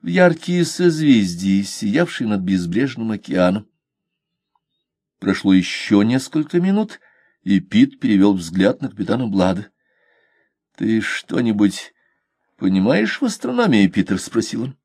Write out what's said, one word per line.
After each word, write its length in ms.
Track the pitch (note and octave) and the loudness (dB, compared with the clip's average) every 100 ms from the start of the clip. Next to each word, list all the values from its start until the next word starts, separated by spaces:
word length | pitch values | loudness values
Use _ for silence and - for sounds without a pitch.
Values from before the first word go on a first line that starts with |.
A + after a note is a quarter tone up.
в 60 | E3+ | -2
яркие 580 | F3 F3+ E3 - F3+ E3+ | 2 2 2 -2 -2 -2
созвездия, 960 | - F3+ D#3 D3+ A#2+ F#2+ E2+ F#2+ G2 | 2 0 2 4 4 4 -2 0 0
сиявшие 640 | G2 - G#2 B2 E3+ - A2 | -2 -6 -4 -2 -2 -4 -4
над 140 | G#2 | -4
безбрежным 680 | F#2 F#2+ F2 F#2+ C3+ A#2+ A2+ | -2 -2 -2 -2 -4 -4 -8
океаном. 560 | G#2+ - F#2 F2+ G2 - _ _ _ _ _ _ _ _ _ _ _ _ _ _ _ | -8 -6 0 0 0 -8 _ _ _ _ _ _ _ _ _ _ _ _ _ _ _
Прошло 340 | - G2+ F#2+ | -4 -2 4
еще 480 | F#2+ F2 - - G#2 | 2 2 -8 0 2
несколько 580 | G#2+ B2+ - D#3 D3 F3 | 2 0 -2 -6 -2 -2
минут — 400 | F3+ G3+ A3 - _ _ _ _ F#2 | 0 0 -4 -10 _ _ _ _ -2
И 140 | G2 | -2
Пит 400 | E2+ G#2 C3+ - | 0 2 2 0
перевел 320 | B2 G2+ G2+ | 0 4 4
взгляд 480 | G2 E2 F2+ G2 B2+ | 2 -4 0 0 0
на 80 | C3 | -8
капитана 360 | - F2+ A2+ A#2+ | -8 -4 -4 -2
Блада. 440 | G2 F2+ F#2 G2+ _ _ _ _ _ _ _ _ _ _ _ | 0 0 -2 -8 _ _ _ _ _ _ _ _ _ _ _
"Ты 240 | G#2+ A2+ | -2 0
что-нибудь 920 | A2 - - - A#2+ G#2 G#2 - - _ _ _ _ _ _ _ | -2 -8 -6 -2 0 2 2 0 -16 _ _ _ _ _ _ _
понимаешь 640 | F#2+ F#2+ G2+ E3+ G#3+ - | 0 2 2 0 -2 -2
в 20 | |
астрономии, 640 | B3 - B3 B3 A3+ A2+ F#2+ | -4 -4 -6 0 2 4 4
Питер?" — 320 | G2+ F2+ F#2+ | 2 -2 -4
спросил 440 | - A2+ - A2+ | -4 -4 -4 -6
он. 120 | C3 - | -8 -12